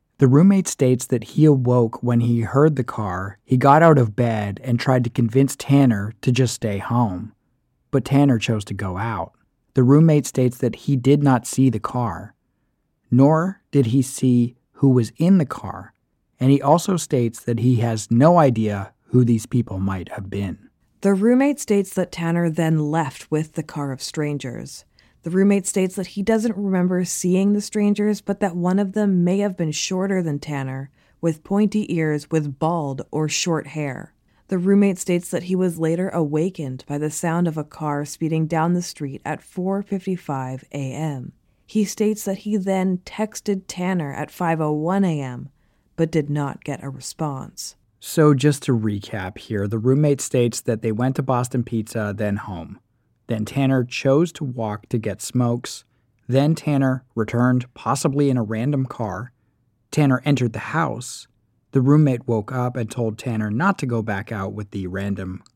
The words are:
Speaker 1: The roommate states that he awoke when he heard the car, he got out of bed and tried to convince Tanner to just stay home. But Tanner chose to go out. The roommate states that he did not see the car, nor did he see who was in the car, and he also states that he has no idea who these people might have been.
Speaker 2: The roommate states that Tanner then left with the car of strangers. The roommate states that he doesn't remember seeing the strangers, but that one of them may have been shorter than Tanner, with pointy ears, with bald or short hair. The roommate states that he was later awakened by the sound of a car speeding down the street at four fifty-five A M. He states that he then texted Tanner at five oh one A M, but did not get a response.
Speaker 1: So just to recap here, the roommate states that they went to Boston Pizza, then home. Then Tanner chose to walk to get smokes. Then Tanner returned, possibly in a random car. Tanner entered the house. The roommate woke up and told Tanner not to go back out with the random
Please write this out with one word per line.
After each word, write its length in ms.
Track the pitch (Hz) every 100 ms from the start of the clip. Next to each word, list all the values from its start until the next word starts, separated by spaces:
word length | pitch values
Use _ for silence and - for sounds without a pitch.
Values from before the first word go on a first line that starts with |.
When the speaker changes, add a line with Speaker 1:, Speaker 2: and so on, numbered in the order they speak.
| _ -
Speaker 1:
The 100 | 131
roommate 400 | 143 196 196 175
states 380 | - 127 127 -
that 180 | 120
he 220 | - - 151
awoke 560 | 135 123 123 113 -
when 180 | 120 117
he 220 | 117 117
heard 340 | 110 139 156 135
the 80 |
car, 540 | - - 104 92 98 -
he 140 | - 131
got 260 | 143 151
out 140 | 165 147
of 180 | 110
bed 460 | 104 120 110 101 101
and 160 | 131 120
tried 260 | - 127
to 60 | 123
convince 460 | - 117 131 139 -
Tanner 560 | - 139 135 104 104 -
to 100 | -
just 240 | 123 123
stay 220 | - 113 98
home. 560 | 98 120 113 90 113 - _ _ _ _ _
But 140 | 139
Tanner 340 | - 139 143 117
chose 260 | - 107 -
to 80 |
go 240 | 98 98 92
out. 340 | 113 101 85 _ _ _ _
The 80 | -
roommate 440 | 123 147 165 151 -
states 320 | - 127 123
that 180 | 120 -
he 200 | - 135
did 260 | 127 147
not 240 | 143 123 -
see 240 | - 135
the 100 | 107
car, 540 | - 123 117 - 104 _ _ _ _ _ _ _ _
nor 520 | 120 139 160 185 - _
did 160 | 143 131
he 160 | 131
see 540 | 127 - 131 123 120 - _
who 180 | - 139
was 220 | 123 113 -
in 220 | 170 190
the 80 | 143
car, 480 | - 95 - - _ _ _ _ -
and 120 | 131
he 100 | 139
also 360 | 139 170 - 175
states 440 | - 135 117 -
that 160 | - 117
he 160 | 123 120
has 340 | 117 110 -
no 280 | 117 156 175
idea 540 | 143 110 107 101 98 _ _
who 160 | 127
these 200 | 120 113
people 340 | - 120 120 95
might 300 | 95 95 -
have 220 | - 95
been. 400 | 101 98 - - _ _ _
Speaker 2:
The 100 | 196
roommate 480 | 190 220 247 285 285
states 320 | - 202 190
that 200 | - 175
Tanner 360 | - 165 170 170
then 300 | 160 160 160
left 520 | 147 160 139 - -
with 220 | 156 156
the 100 | -
car 300 | 151 151 143
of 80 | 131
strangers. 840 | - - 147 143 131 110 131 - - _ _ _
The 80 | 165
roommate 360 | 185 196 202 185
states 280 | 196 185 196
that 100 | 180
he 160 | 202
doesn't 340 | 202 220 226 190
remember 480 | 202 185 180 180
seeing 480 | 180 - 180 185 196
the 80 | 208
strangers, 600 | - 214 208 208 208 208
but 180 | - 202
that 160 | 196 175
one 220 | 175 196
of 160 | 196
them 280 | 214 208 180
may 160 | 175 196
have 140 | 202
been 160 | 180 160
shorter 520 | 147 - 185 196 190
than 160 | 170 143
Tanner, 520 | 156 143 135 131 139 _ _ _
with 240 | 170 156
pointy 500 | - 196 214 214 -
ears, 360 | 170 156 147 -
with 280 | 160 147 135
bald 440 | 160 175 143 135 -
or 180 | 151 151
short 380 | - 180 156 143
hair. 480 | 156 143 123 - _ _ _ _
The 100 | 185
roommate 400 | 185 202 202 185
states 320 | - 175 -
that 140 | 180
he 100 | 175
was 240 | 185 185 165
later 300 | 160 170 190
awakened 760 | 175 147 151 180 180 139 127 -
by 120 | 147
the 120 | 151
sound 360 | 151 170 170 175
of 100 | 156
a 80 |
car 400 | 151 - 156 143
speeding 420 | 147 - 156 160 156
down 260 | 165 165
the 100 | 175
street 400 | 175 - 143 135
at 180 | - 156
four 400 | - - 180 196
fifty-five 840 | 202 196 190 180 - 135 131 131 -
A 200 | 143 135
M. 400 | 131 156 135 131 - _ _
He 200 | _ 214
states 400 | 202 - 214 214
that 140 | 202 190
he 180 | 208 208
then 420 | 190 190 185 185
texted 640 | - - 214 - - 196 -
Tanner 460 | - 180 185 143
at 180 | - -
five 300 | - 175 160
oh 120 | 151
one 320 | 151 160 196
A 160 | 190 151
M, 280 | 131 123 135 _ _ _ _ -
but 140 | 160
did 180 | 160 143
not 360 | 147 143 -
get 180 | - 131
a 80 | 135
response. 840 | 135 - - 151 135 - - - - _ _
Speaker 1:
So 360 | - - 151
just 300 | 139 147 139
to 120 | - 117
recap 640 | 107 104 - 107 92 -
here, 300 | - 104 101
the 100 | 113
roommate 420 | 120 139 151 139
states 400 | - 127 120 -
that 200 | - 110
they 100 | 117
went 240 | 107 131 131
to 60 |
Boston 400 | 131 123 123 127
Pizza, 500 | 117 113 107 117 104
then 220 | 98 104 101
home. 440 | - 90 80 - _ _ _ _ -
Then 160 | 113
Tanner 400 | 107 139 135 135
chose 480 | 123 - 135 139 170
to 120 | -
walk 440 | 139 123 110 104 -
to 100 | 120
get 240 | 104 98
smokes. 600 | - 123 120 120 - - - _ _ _ -
Then 280 | 127 147 160
Tanner 480 | - 143 135 127 -
returned, 580 | 117 107 120 123 123 123
possibly 560 | - 110 135 143 139 143
in 80 | 127
a 60 |
random 420 | 107 110 131 143
car. 480 | 127 - 110 90 123 _ _ _ _ _ _
Tanner 280 | - 143 127
entered 280 | 151 131 120
the 60 | 110
house. 680 | - 160 147 113 - - - _ _ _ _
The 100 | 139
roommate 480 | 127 151 147 123 -
woke 240 | 113 104
up 240 | 127 123 123
and 140 | 113
told 260 | - 113 107
Tanner 340 | 123 110 107
not 280 | 110 190 190
to 80 | 131
go 160 | 117
back 280 | 107 98 98
out 220 | 107 98
with 200 | 104 101
the 160 | 98 92
random 540 | 95 101 95 92 90 -